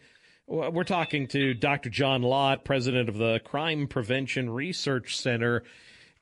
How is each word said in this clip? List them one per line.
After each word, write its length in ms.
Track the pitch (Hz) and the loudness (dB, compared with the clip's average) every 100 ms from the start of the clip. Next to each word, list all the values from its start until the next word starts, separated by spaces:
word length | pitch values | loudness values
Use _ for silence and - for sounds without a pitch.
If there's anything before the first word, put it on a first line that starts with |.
| - _ _ _ - | -14 _ _ _ -6
W-, 200 | 160 143 | -4 -2
we're 120 | 165 | -2
talking 440 | 180 180 156 151 131 | 0 0 0 -2 -2
to 260 | 143 135 | 0 0
Doctor 360 | 120 143 139 123 | 2 0 0 -4
John 320 | 107 139 131 | 0 2 2
Lott, 440 | 123 135 139 135 - | 2 4 2 0 0
president 420 | 135 123 127 113 | 0 2 2 0
of 100 | 107 | 0
the 220 | 113 113 - | 0 0 -2
Crime 420 | 139 160 151 143 | -4 -2 -2 -2
Prevention 600 | 139 107 135 131 - 123 | -2 0 -2 0 -2 -2
Research 680 | 117 165 175 143 127 - - | -4 -6 -4 0 -2 -2 -4
Center. 480 | 131 117 120 120 - - - - - _ | 0 2 2 0 -4 -20 -20 -20 -20 _